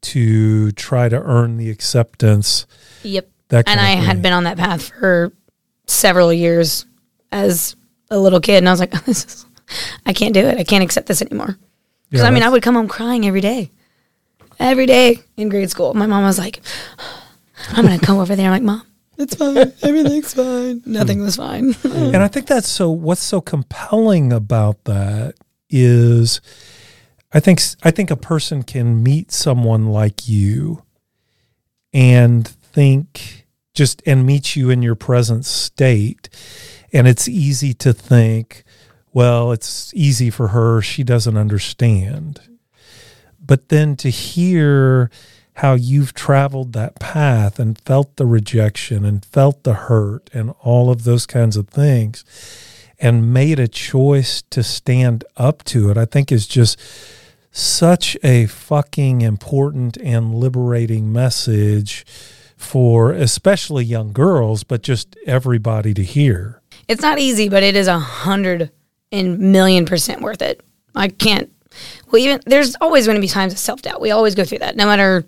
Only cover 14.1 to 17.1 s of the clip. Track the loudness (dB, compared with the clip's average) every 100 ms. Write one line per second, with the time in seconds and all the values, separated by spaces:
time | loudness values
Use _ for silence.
14.1 | _ _ _ _ _ -2 0 4 4 4
15.1 | 2 _ -8 -4 -4 -4 -4 -2 0 0
16.1 | 2 2 0 -4 -10 -16 -16 -16 -18 -20